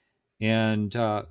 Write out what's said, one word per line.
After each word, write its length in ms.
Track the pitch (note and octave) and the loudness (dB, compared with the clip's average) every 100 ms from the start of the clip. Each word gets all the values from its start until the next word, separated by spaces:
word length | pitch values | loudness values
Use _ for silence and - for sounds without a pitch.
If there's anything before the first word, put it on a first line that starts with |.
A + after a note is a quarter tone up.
| _ _ _ _ | _ _ _ _
And, 560 | A2 A2+ A2 G#2+ G#2 A#2+ | 0 2 2 0 -2 0
uh, 280 | A2+ G#2 G2+ | 0 -2 -6